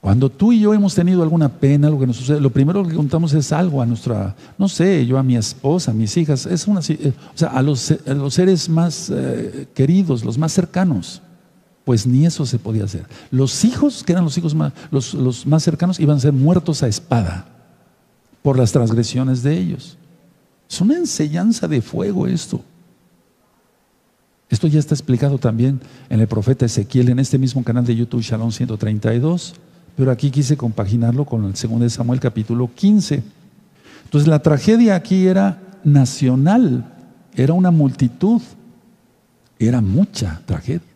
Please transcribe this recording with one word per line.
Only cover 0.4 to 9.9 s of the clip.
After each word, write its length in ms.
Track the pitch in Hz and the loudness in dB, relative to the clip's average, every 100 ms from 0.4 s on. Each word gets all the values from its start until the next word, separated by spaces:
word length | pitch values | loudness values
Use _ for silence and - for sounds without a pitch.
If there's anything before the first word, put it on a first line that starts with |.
| 214 | 2
y 80 | 233 | 4
yo 120 | 208 | 4
hemos 220 | 214 202 | 2 2
tenido 300 | - 175 185 | 2 2 2
alguna 260 | 160 165 147 | 2 2 0
pena, 380 | - 139 143 147 | 2 2 4 2
algo 120 | 147 | 2
que 60 | 131 | 0
nos 120 | 113 | -2
sucede, 220 | 127 151 | -2 0
lo 120 | 139 | 0
primero 360 | 123 139 190 185 | 2 0 0 -2
que 60 | |
contamos 400 | 160 147 160 165 | -2 -2 0 0
es 180 | 151 139 | 0 0
algo 300 | 151 180 139 | 0 0 0
a 60 | 120 | -2
nuestra, 480 | 117 - 107 98 101 - - | -2 -4 -4 -4 -8 -16 -4
no 140 | 196 | -4
sé, 340 | - 175 180 120 | 2 2 2 2
yo 100 | 131 | 0
a 60 | |
mi 120 | 131 120 | 2 0
esposa, 540 | 104 - 135 175 - | -2 -4 -2 0 0
a 40 | 110 | -2
mis 200 | 110 175 | -2 -2
hijas, 300 | 156 139 - | 0 -2 -2
es 220 | 175 - | -4 -2
una, 120 | 202 151 | -2 -2
eh, 220 | 151 147 123 - | -2 -2 -4 -12
o 40 | - | -4
sea, 120 | 165 | -2
a 140 | 127 | 0
los, 260 | 135 135 - | 0 0 -2
a 240 | 156 - | -4 -2
los 220 | 139 139 151 | -4 -2 0
seres 340 | 185 180 156 | 2 2 0
más, 400 | 160 170 - - | 0 0 -4 -8
eh, 560 | 139 131 120 - - - | -6 -4 -6 -8 -12 -14
queridos, 500 | - 135 | -2 2